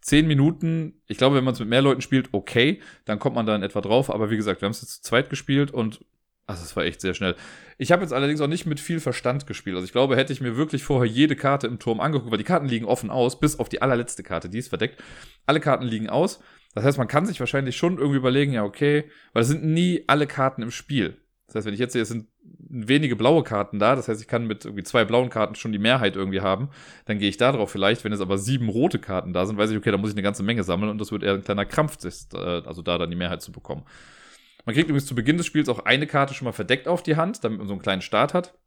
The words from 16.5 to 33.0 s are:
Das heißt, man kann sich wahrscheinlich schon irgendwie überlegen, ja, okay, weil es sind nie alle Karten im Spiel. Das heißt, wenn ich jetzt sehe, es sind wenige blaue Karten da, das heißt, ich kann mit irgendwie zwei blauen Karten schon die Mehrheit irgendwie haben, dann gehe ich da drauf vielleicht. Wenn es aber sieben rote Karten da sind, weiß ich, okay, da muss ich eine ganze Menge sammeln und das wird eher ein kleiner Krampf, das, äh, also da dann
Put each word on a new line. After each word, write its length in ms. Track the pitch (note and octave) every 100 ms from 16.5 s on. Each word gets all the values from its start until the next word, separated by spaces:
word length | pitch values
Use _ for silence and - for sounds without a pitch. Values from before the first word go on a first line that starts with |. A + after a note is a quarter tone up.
| - _ -
Das 80 |
heißt, 160 | B2 C3+
man 80 | A#2
kann 180 | C#3+ G3
sich 140 | F3
wahrscheinlich 380 | B2 C#3 C3 -
schon 200 | E3+ F3+
irgendwie 200 | C#3+ C#3
überlegen, 360 | B2+ C3 C#3+
ja, 100 | B2
okay, 420 | G#2 - C#3+ D3 D3 - _
weil 80 | A2+
es 60 | A#2
sind 160 | D#3
nie 400 | D#3 D#3+ F3+ F3 -
alle 220 | D3 C#3
Karten 340 | - - -
im 80 | A2+
Spiel. 480 | - - C#3+ F2+ - _ _ _
Das 80 | A2
heißt, 100 | G#2+
wenn 80 |
ich 60 | G2+
jetzt 140 | A#2+
sehe, 80 | B2
es 60 | G#2+
sind 180 | A#2 A2 _
wenige 720 | - - - C3 G#2+ C#3+ D3+ A2+
blaue 280 | A#2 D#3+
Karten 360 | - G#2+ G2+ G#2
da, 160 | G#2+ C3
das 120 | A#2+
heißt, 140 | G#2+
ich 60 | G#2+
kann 180 | A#2+ A#2
mit 200 | G#2 -
irgendwie 180 | G#2
zwei 200 | F#2+ B2
blauen 260 | G#2 A#2 B2+
Karten 260 | A2+ G#2 G#2+
schon 160 | -
die 80 | G#2
Mehrheit 360 | G#2+ B2+ G#2 F#2+
irgendwie 260 | G2 F#2+
haben, 280 | G2 F#2+ C#3+ - - - -
dann 120 | G#2
gehe 120 | G2+
ich 80 | F#2+
da 140 | B2
drauf 200 | C#3 G2+
vielleicht. 320 | G2+ F#2+ A#2
Wenn 100 | A2
es 80 | G#2
aber 160 | F#2 G2
sieben 320 | G2+ C3+ A2+
rote 300 | G#2+ D#3+ G#2
Karten 340 | - F#2 F2
da 140 | F2 F#2+
sind, 100 | G#2
weiß 140 | G#2+
ich, 60 | G#2+
okay, 120 | G#2+
da 80 | G2
muss 140 | G#2+
ich 40 | G#2
eine 60 |
ganze 220 | G2 G2+
Menge 200 | G2 A#2
sammeln 280 | F#2 F2 G#2+
und 80 | G#2+
das 120 | G#2+
wird 120 | G#2
eher 100 | G2
ein 100 | G2
kleiner 220 | G2+ G2+ G2+
Krampf, 320 | - D#3 -
das, 300 | F2+ - -
äh, 40 | F2+
also 460 | F2+ F2 E2+ E2
da 160 | E2+
dann 100 | F2